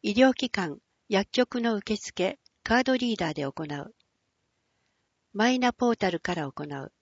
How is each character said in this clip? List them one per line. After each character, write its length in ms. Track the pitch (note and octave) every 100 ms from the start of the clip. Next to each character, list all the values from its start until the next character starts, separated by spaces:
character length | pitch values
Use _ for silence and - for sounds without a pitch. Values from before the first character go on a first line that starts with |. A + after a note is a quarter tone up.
医 120 | G#3+
療 200 | G#3 C4
機 160 | B3+ B3+
関、 300 | - E3+ C#3+ _ _ _
薬 240 | G3 G3
局 300 | - B3 B3
の 140 | A#3 G#3+
受 200 | - G#3+
付、 440 | - - F#3 - _ _
カ 140 | - A#3
ー 60 |
ド 140 | B3+ C4
リ 180 | B3 A3
ー 20 |
ダ 140 | E3
ー 20 |
で 100 | D3+ C#3
行 180 | -
う。 300 | D#3 C#3+ G3 _ _ _ _ _ _ _ _ _ _ _ _ _ _
マ 160 | G3+ A#3
イ 80 | B3+
ナ 120 | B3
ポ 200 | - B3
ー 40 | A3+
タ 140 | F#3
ル 100 | E3+
か 160 | - F3
ら 160 | C#3
行 120 | -
う。 280 | D3 C#3 C3+ _